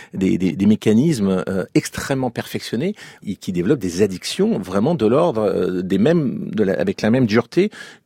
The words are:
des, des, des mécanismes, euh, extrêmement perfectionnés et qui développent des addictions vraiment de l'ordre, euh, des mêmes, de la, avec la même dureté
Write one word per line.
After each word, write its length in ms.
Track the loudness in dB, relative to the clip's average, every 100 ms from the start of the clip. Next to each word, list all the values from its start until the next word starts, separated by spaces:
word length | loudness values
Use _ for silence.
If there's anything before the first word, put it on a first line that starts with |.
| -12
des, 240 | -2 0 2
des, 160 | 0
des 140 | 2 2
mécanismes, 800 | 4 4 4 2 2 0 0 -2
euh, 160 | -4 -2
extrêmement 560 | -2 -2 -6 -6 -4 -4
perfectionnés 640 | -6 -8 -8 -6 -4 -4 -6 -14 -14 -10
et 100 | -8
qui 160 | -6
développent 280 | -2 0 0
des 220 | -2 0
addictions 560 | 0 -2 -6 -2 0 0
vraiment 360 | -2 0 0
de 120 | 2 2
l'ordre, 340 | 2 2 0
euh, 400 | 0 0 -2 -2
des 180 | 0 2
mêmes, 520 | 4 2 0 -4 -4
de 120 | 0
la, 160 | 0 0
avec 220 | -2 0
la 80 | 0
même 160 | 2
dureté 460 | 4 2 2 0 0 -4 -20 -20